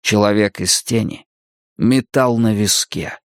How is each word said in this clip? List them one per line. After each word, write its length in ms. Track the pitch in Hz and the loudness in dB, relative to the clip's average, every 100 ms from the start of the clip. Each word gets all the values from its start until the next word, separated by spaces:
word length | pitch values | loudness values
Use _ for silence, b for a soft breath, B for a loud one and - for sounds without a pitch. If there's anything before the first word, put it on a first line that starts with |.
Человек 580 | - 104 104 104 104 - | 0 2 2 2 0 -2
из 220 | 92 - | -4 -4
тени. 440 | - 117 104 - _ _ _ _ _ - | -2 -2 -4 -8 _ _ _ _ _ -2
Металл 600 | 113 131 123 135 127 117 | 2 2 0 0 0 2
на 160 | 113 | 0
виске. 640 | 104 104 - - 82 73 - | 2 0 -2 -4 -8 -8 -12